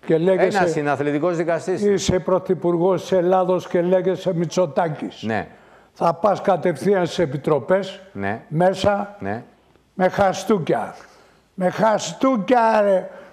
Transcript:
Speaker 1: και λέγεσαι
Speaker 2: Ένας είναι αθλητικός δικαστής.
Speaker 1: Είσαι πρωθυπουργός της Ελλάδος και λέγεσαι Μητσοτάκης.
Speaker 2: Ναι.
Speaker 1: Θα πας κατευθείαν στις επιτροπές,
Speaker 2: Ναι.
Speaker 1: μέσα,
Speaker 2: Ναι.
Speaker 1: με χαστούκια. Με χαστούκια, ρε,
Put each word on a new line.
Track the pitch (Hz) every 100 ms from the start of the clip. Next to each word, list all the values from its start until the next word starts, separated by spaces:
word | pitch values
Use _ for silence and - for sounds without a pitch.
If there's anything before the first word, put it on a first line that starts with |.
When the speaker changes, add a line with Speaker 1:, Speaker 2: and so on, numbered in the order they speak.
| -
Speaker 1:
και | 160
λέγεσαι | 175 185 185 196
Speaker 2:
Ένας | 180 156
είναι | 147
αθλητικός | 135 147 147 170 170
δικαστής. | 165 165 175 185
Speaker 1:
Είσαι | 208 196 - 185
πρωθυπουργός | 180 185 180 185 170 175 175 180
της | -
Ελλάδος | 190 175 185 180 180 -
και | 180
λέγεσαι | 175 185 180 180 185
Μητσοτάκης. | 170 170 - 175 139 175 151 104 -
Speaker 2:
Ναι. | 107 110 85 - - - _
Speaker 1:
Θα | _ -
πας | - 208 185
κατευθείαν | - 180 180 151 185 196 170
στις | -
επιτροπές, | 165 139 160 151 120 185 190 - -
Speaker 2:
Ναι. | - 98 113 -
Speaker 1:
μέσα, | 156 180 190 202 202 202 -
Speaker 2:
Ναι. | 202 107 - _ _ _ _
Speaker 1:
με | - 185
χαστούκια. | - 196 175 - 208 151 135 95 - - - _ _ _
Με | - 180
χαστούκια, | 180 220 208 - 170 269 254 185 247 226 220
ρε, | 202 190 180 - -